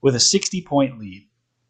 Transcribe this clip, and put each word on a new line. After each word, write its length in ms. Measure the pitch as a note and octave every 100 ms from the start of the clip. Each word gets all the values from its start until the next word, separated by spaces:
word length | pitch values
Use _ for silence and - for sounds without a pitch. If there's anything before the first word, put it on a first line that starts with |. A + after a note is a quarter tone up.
with 120 | C3+
a 60 | A#2+
sixty-point 800 | - G3 - F#3 - C#3+ C3+ A2
lead, 280 | G#2 F#2+ _ _ _ _ _